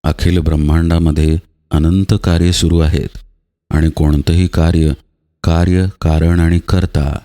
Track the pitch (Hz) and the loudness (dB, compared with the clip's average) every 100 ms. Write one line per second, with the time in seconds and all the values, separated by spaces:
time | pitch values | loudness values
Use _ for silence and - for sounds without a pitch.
0 | - 80 87 87 80 78 73 80 82 82 | -4 -2 0 0 0 0 0 0 0 0
1 | 82 76 78 82 _ _ _ 78 80 95 | 0 0 0 -2 _ _ _ -2 0 0
2 | 98 107 - 85 87 90 82 85 78 78 | 0 -2 0 0 0 0 0 2 0 -2
3 | - - - _ _ _ _ 78 78 - | -6 -12 -20 _ _ _ _ 0 0 0
4 | 76 73 71 85 90 - 82 82 78 73 | 0 0 0 0 0 0 0 2 0 -2
5 | _ _ _ _ - 82 87 90 92 - | _ _ _ _ -2 0 2 0 -2 -2
6 | 82 80 82 85 82 85 - 92 - 78 | 0 2 2 2 2 0 0 -2 -2 -2
7 | 71 71 | -4 -6